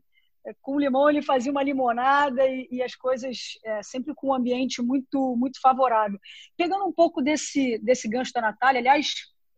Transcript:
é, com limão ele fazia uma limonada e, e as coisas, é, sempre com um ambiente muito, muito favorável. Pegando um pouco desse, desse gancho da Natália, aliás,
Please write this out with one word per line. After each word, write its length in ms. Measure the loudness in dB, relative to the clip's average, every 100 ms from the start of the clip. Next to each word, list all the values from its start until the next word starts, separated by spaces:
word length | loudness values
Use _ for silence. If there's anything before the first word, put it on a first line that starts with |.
| _ _ _ _ -18
é, 80 | -16
com 180 | -6 -2
limão 300 | 0 4 4
ele 120 | 4
fazia 300 | 2 0 0
uma 120 | -2
limonada 840 | -2 0 0 0 2 4 2 2 0
e, 200 | 0 -8
e 100 | -6
as 140 | -6 -6
coisas, 640 | -4 -4 -4 -10 -12 -14
é, 200 | -8 -8
sempre 300 | -6 -10 -8
com 140 | -6 -2
um 60 |
ambiente 480 | 0 0 0 -2 -2
muito, 540 | -2 -2 -2 -2 -2 0
muito 240 | -2 0
favorável. 600 | 2 4 2 2 0 -4 -14 -20 -16 -4
Pegando 280 | -2 0 -2
um 60 |
pouco 300 | 2 2 2
desse, 560 | 0 0 -2 -2 0 0
desse 280 | 0 0 0
gancho 240 | -4 -4
da 80 | -2
Natália, 380 | -2 0 2 2
aliás, 340 | 4 2 2 -6 -12 _ _